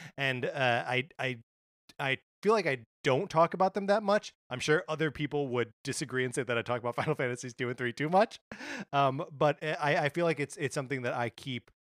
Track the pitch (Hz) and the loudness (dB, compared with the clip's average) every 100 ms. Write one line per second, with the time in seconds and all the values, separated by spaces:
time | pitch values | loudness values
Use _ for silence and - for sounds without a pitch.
0 | - - 139 127 120 156 127 120 - 127 | -14 -4 -2 -2 -4 0 2 2 0 -2
1 | 127 - 131 120 - _ _ _ _ - | -4 -6 -6 -6 -12 _ _ _ _ -6
2 | 139 135 _ _ 196 226 165 131 113 _ | -4 -4 _ _ 2 2 2 -2 -6 _
3 | 143 131 196 156 170 175 190 208 196 208 | 2 2 2 4 4 4 2 2 2 2
4 | 202 208 - - - 127 - 156 - 156 | 4 2 0 -18 -10 -4 2 2 2 -2
5 | 160 127 147 147 139 123 110 - - 127 | -2 -2 -2 -2 0 0 -2 -4 -6 -6
6 | 143 127 127 131 120 117 110 120 120 120 | -4 -2 -2 -2 0 0 0 -2 -2 -2
7 | 156 147 131 123 127 - 123 123 123 120 | -2 0 -2 -4 -8 -4 -4 -2 -4 -2
8 | 147 185 233 - - - 285 277 - 143 | 2 4 2 -2 -18 -14 -10 -10 -2 2
9 | 139 135 180 139 151 147 156 156 147 170 | 2 0 -6 2 2 2 -2 -2 0 2
10 | 147 170 170 156 139 - 143 151 127 135 | 2 2 0 0 -4 -4 -4 -4 -4 -4
11 | 123 135 120 - 139 120 - _ _ | -2 -2 -4 -6 -8 -8 -10 _ _